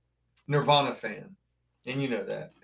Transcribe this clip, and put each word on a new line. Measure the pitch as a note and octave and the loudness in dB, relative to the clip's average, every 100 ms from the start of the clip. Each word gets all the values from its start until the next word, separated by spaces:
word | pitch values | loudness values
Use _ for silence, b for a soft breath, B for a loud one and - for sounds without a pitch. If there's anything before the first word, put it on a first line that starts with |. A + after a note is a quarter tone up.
| _ _ _ - - | _ _ _ -18 -2
Nirvana | C#3+ B2+ C#3+ C3 | 0 6 4 4
fan. | - A2 G2+ G2 - _ _ _ _ - | -2 -8 -10 -14 -20 _ _ _ _ -8
And | C3+ | -4
you | C3+ | -2
know | A2+ | -2
that. | G2 G#2 - - | -4 -8 -10 -6